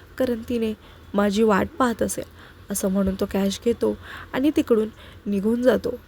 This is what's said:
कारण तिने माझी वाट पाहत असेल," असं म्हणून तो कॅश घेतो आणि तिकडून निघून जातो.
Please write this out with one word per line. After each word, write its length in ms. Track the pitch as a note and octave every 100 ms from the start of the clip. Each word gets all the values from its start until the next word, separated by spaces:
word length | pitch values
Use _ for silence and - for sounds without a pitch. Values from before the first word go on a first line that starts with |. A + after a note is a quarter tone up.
| - -
कारण 240 | B3+ A#3 A#3
तिने 240 | A#3+ A3 G#3 - - -
माझी 300 | G3+ G#3 G3+
वाट 240 | A3+ G3 G3+ -
पाहत 220 | B3+ A3+
असेल," 240 | G3+ - - - - - -
असं 200 | G3+ G3
म्हणून 240 | F#3+ F#3+ F#3+
तो 60 | G3
कॅश 280 | G3 G3 G3 A#3
घेतो 300 | A3+ A3 G#3 - - -
आणि 180 | - C#4+ D4+
तिकडून 320 | - A3 A3 - - - -
निघून 360 | G3+ G3+ A#3+
जातो. 280 | B3 G3+ - B3